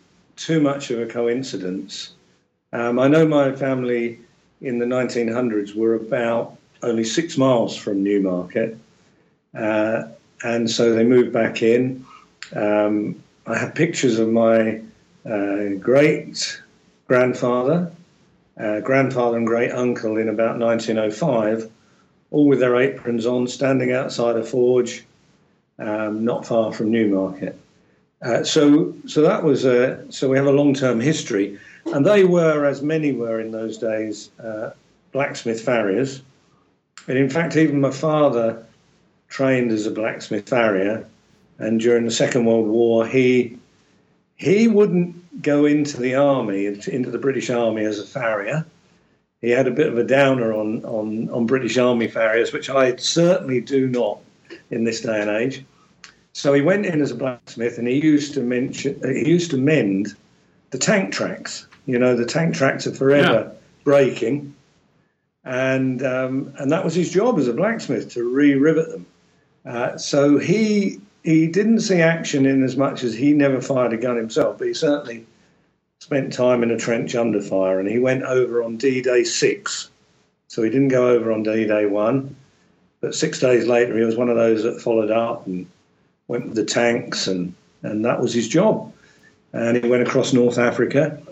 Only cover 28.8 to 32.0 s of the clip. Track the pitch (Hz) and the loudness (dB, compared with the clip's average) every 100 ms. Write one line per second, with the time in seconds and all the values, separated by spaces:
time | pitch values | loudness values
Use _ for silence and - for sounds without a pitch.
28.8 | 180 - - 156 160 214 160 123 127 123 | 2 -6 -4 2 2 2 2 2 2 2
29.8 | 131 - - - 139 135 143 139 147 131 | 2 -2 -12 -6 0 2 4 4 4 2
30.8 | 131 113 135 151 - 104 101 - - - | 0 0 0 -2 -2 -2 -2 -6 -20 -14
31.8 | - 143 | -4 0